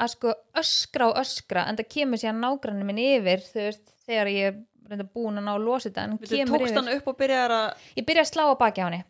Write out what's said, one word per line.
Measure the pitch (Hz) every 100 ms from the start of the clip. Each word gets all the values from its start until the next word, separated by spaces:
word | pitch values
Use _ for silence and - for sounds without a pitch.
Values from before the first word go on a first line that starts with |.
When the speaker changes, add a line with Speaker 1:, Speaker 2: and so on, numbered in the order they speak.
Speaker 1:
að | 233 -
sko | 233 220 _ -
öskra | 311 - - 294 233
og | 226
öskra, | 269 - - 185 -
en | 214
það | 220
kemur | 294 277 226
síðan | 220 220
nágranni | 240 277 233 208 196
minn | 202
yfir, | 254 269 190 190 190
þú | 226 208
veist, | 208 _ _ -
þegar | 226 202
ég | 196 196
er | 202 226 _
reynda | - 202 196
búin | 233 226 208
að | 202
ná | 208
að | 220
losa | 254 226
þetta, | 190
en | 208 214
Speaker 2:
Veitu, | 214 277
Speaker 1:
kemur | 269 294
Speaker 2:
tókst | 247
Speaker 1:
yfir. | 214
Speaker 2:
hann | 247
upp | 277 277
og | 262
byrjaðir | 269 262 247 226
að | 220 - - -
Speaker 1:
Ég | 233
byrja | 330
að | 311
slá | 330 302
á |
baki | 269 233 214
á | 180
henni, | 175 180